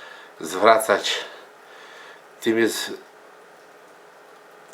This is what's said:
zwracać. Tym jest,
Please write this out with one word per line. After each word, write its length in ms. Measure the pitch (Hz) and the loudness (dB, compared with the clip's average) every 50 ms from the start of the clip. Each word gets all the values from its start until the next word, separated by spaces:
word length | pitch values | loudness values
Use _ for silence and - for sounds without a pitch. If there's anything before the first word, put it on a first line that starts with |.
| - - - - - - - - | -20 -20 -20 -20 -20 -20 -16 -12
zwracać. 880 | 82 78 85 92 98 113 113 - - - 104 87 - - - - - - - - - - - - - - - - - - - - - - - - - - - - | -10 -8 -2 4 6 6 6 6 4 2 0 0 0 -2 -4 -4 -6 -10 -16 -20 -20 -20 -20 -20 -20 -20 -20 -20 -20 -20 -20 -20 -20 -20 -20 -20 -20 -20 -16 -6
Tym 180 | - 117 113 113 | -2 0 2 2
jest, 320 | 113 107 107 - - - - - - - - - - - - - - - - - - - - - - - - - - - - - - - - - - - - - - - | 2 2 0 -2 -6 -8 -10 -12 -16 -20 -20 -20 -20 -20 -20 -20 -20 -20 -20 -20 -20 -20 -20 -20 -20 -20 -20 -20 -20 -20 -20 -20 -20 -20 -20 -20 -20 -20 -20 -20 -20 -12